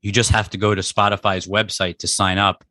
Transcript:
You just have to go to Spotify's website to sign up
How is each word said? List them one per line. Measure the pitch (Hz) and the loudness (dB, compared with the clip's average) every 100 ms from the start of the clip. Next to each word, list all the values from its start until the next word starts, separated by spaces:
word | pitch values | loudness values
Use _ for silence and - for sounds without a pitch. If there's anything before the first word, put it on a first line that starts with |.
You | 101 | 0
just | 104 117 | 0 2
have | 113 104 | 2 0
to | 95 | -2
go | 104 | 0
to | 98 | 0
Spotify's | 95 - 104 101 104 95 90 | -2 0 2 2 -2 -4 -2
website | 101 107 - 92 82 | -2 -2 -2 -4 -4
to | - | -6
sign | - 98 92 | 0 0 2
up | 101 92 _ | 2 0 _